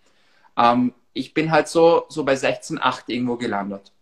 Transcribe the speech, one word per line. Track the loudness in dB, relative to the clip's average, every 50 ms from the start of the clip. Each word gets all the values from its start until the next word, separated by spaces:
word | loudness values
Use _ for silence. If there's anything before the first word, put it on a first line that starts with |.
| _ _ _ _ _ _ _ _ _ _ _
Ähm, | 2 2 4 4 2 0 -2 -4 _ _ _ _
ich | -12 -12 -6 _
bin | -4 -2 2
halt | 2 2 2
so, | 2 2 4 6 6 4 4 0 -4
so | -8 -6 -2
bei | -2 -2
sechzehn | 0 0 -2 -4 -4 -8 -10 -8 -2
acht | -2 -2 -2 -2 -8 -8
irgendwo | -6 -4 -4 -4 -4
gelandet, | -4 -4 -4 -4 -4 -6 -8 -10 -12 -16 _ _ _